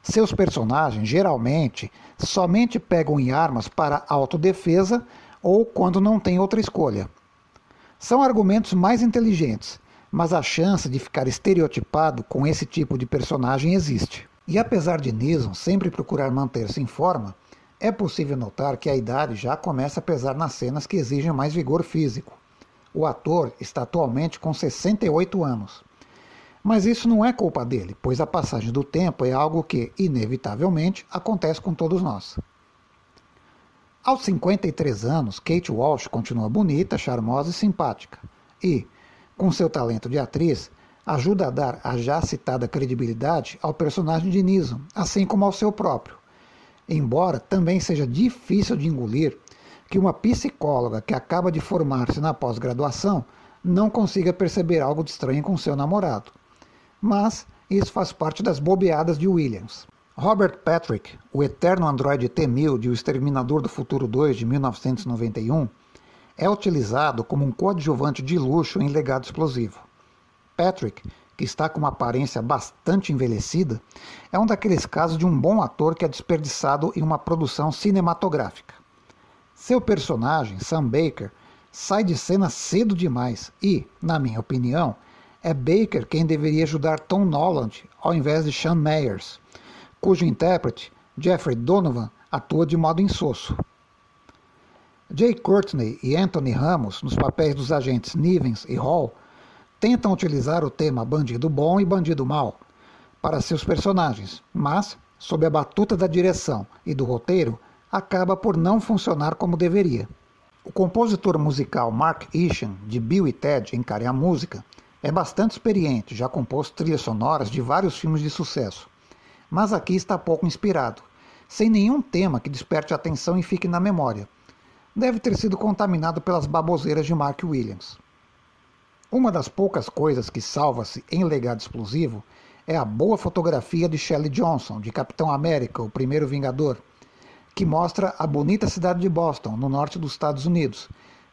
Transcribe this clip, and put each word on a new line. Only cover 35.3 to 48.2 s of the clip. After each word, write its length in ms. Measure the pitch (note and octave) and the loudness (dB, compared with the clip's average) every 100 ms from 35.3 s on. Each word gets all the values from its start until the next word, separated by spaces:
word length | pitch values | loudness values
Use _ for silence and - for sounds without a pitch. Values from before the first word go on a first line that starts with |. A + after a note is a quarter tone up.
| - | -6
Kate 320 | - E3 F3 | -2 -2 0
Walsh 360 | A2 C3+ D3 - | -2 0 0 -4
continua 400 | - A2+ A#2+ A2 | -6 -4 -2 0
bonita, 480 | C#3+ G3+ C#3+ F#3+ - | 2 2 2 0 -2
charmosa 540 | - B2 A2 C3 D3+ | -4 -4 -2 -2 -2
e 20 | |
simpática. 640 | E3+ G#3+ F#3 D3 G#2+ - - - _ _ _ | 0 0 0 -2 -4 -12 -20 -20 _ _ _
E, 240 | F#3 C#3 - _ - _ _ _ | 0 0 -2 _ -20 _ _ _
com 160 | F#3+ | 0
seu 180 | C#3+ E3 | 2 0
talento 380 | D#3 A#2+ A2+ B2 | 0 -2 -2 -4
de 100 | C3+ | -4
atriz, 500 | B2+ - E3 C#3 - - _ _ - | -4 0 0 0 -4 -20 _ _ -4
ajuda 400 | D3+ C3+ G3+ D#3+ | -2 0 2 0
a 40 | |
dar 300 | B2+ C#3 A#2+ | 0 -2 -4
a 120 | B2 B2 | -6 -4
já 240 | A#2 D3 | 0 -2
citada 460 | - C#3+ - B2 A#2+ | -2 -4 -4 -4 -2
credibilidade 920 | C#3+ C3+ B2 A#2+ A2+ C#3 E3 A#2+ - | -2 -2 -2 -2 -2 0 0 -2 -8
ao 100 | D#3 | -6
personagem 560 | D3+ D3+ E3+ D#3+ E3 F3+ | -2 -2 0 0 0 2
de 140 | F#3 | 2
Neeson, 380 | F#3 F#3+ C#3 A#2 C#3+ - | 4 4 2 -4 -10 -6
assim 280 | E3 - | -2 0
como 200 | F#3+ - | 2 4
ao 80 | G3+ | 2
seu 180 | F#3 G#3+ | 2 -2
próprio. 460 | G#3 - B2+ - - _ _ _ - - _ - | 0 -2 -2 -6 -20 _ _ _ -20 -20 _ -4
Embora 500 | D#3 C3+ C3 F3+ C3+ | -2 0 2 2 0
também 400 | - F#3+ E3+ F#3 | -2 0 2 2
seja 260 | - D#3+ | 0 0
difícil 720 | C3+ B2+ | 0 2